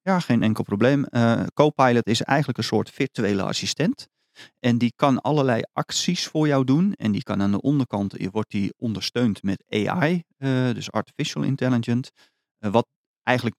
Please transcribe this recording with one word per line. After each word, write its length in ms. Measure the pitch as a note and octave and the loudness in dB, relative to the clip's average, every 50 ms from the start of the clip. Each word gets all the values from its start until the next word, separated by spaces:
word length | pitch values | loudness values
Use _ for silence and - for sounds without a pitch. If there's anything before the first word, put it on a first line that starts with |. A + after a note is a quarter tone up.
| - | -2
Ja, 180 | F#3+ F#3+ F3 | 0 0 0
geen 220 | - - A#2+ A#2 - | 2 2 0 2 2
enkel 220 | A2 G#2+ - - | 2 0 0 -2
probleem. 400 | - G#2 G2+ A2+ B2+ C#3+ C#3+ C3+ | -2 0 2 4 4 4 2 0
Eh, 380 | - - A#2+ A#2 A#2 A#2 G2 F#2 - - | 0 0 2 2 4 2 2 0 -4 0
Copilot 520 | - D3 D3+ - - C3 B2+ A#2+ A#2+ A2+ | 0 0 0 2 4 2 4 4 2 2
is 160 | - A#2 A2+ - | 0 -2 -2 0
eigenlijk 360 | - C3+ D3+ D3 - B2 - | 0 0 0 0 -2 -4 -4
een 60 | - | -4
soort 260 | - - G#2+ G2 - | -2 0 -2 -2 -2
virtuele 520 | - - C#3 B2+ - - A2 G2+ G#2 G2 F#2+ | -4 -4 -4 -4 -2 -2 0 0 0 0 -2
assistent. 680 | G2+ - - - - - - D3 G#3 C#4 - - _ _ _ _ _ _ - - - _ _ | -2 -4 -4 -4 -6 -2 -2 0 -2 -2 -4 -8 _ _ _ _ _ _ -20 -20 -20 _ _
En 180 | - A#2+ A#2+ A#2 | 0 0 2 2
die 140 | A#2+ A#2 - | 2 0 0
kan 240 | - D3+ C#3 B2+ - | 2 2 2 2 2
allerlei 420 | - C3 D3+ D3+ C3+ C3 A#2 A2 - - - | 0 0 0 2 2 2 0 0 -2 -4 -6
acties 540 | - D3+ - - - - - F3 - - | -8 -6 -4 -4 -4 -2 -2 -2 -2 -4
voor 200 | - - D#3 D3+ | -6 -2 0 0
jou 180 | D3+ C#3+ C3+ C3 | 2 2 2 2
doen. 280 | B2+ C3+ D#3+ F#3 G#3 - | 4 4 4 2 0 -2
En 200 | - - A2 G2+ | -2 -2 -2 -2
die 100 | - - | -2 -4
kan 200 | - G2+ G2 G2 | -4 -4 -2 0
aan 80 | G2+ | 0
de 100 | G2+ G2 | 0 0
onderkant, 560 | - C3+ D3+ C#3+ B2 - - G2+ G2+ F#2+ - | 0 0 0 0 0 -2 -2 -4 -4 -4 -6
eh, 120 | F2+ - F#2+ | -6 -8 -4
wordt 200 | G2+ A2 G#2+ _ | -4 -4 -6 _
die 240 | - G#2 G2 - - - | -4 -4 -4 -4 -4 -6
ondersteund 640 | B2+ A#2 G#2 F2+ - - - A#2+ B2 A2 F#2+ - - | -6 -6 -6 -4 -6 -6 -2 0 0 0 0 -2 -2
met 220 | G2 G2 - _ - G2 | -4 -4 -4 _ -4 -2
A 340 | G#2+ G2+ - - F3+ C#3+ D#3 | -2 0 0 0 0 2 2
I, 140 | F3+ F3 - _ _ | 0 0 -4 _ _
eh, 380 | - C3+ C3+ C3 B2+ B2+ B2 A2+ | -6 -2 0 0 2 2 0 -2
dus 160 | G2+ - - | -4 -6 -6
artificial 540 | - A2 - _ _ - D#3 - - D3 D3 | -6 -6 -6 _ _ -8 -6 -6 -4 -4 -2
intelligence. 680 | - C3+ - B2+ B2+ B2+ A#2+ A2+ - A#2+ B2 C3 - _ _ _ _ _ _ _ _ _ _ | -2 -2 0 0 0 0 0 0 0 -2 -2 -2 -6 _ _ _ _ _ _ _ _ _ _
Eh, 120 | G#2+ G#2 | -6 0
wat 160 | G2 A#2 A#2+ _ _ _ _ _ _ _ - | 0 0 0 _ _ _ _ _ _ _ -2
eigenlijk 340 | A#2+ B2+ B2 - A#2 - | 0 0 0 0 -4 -6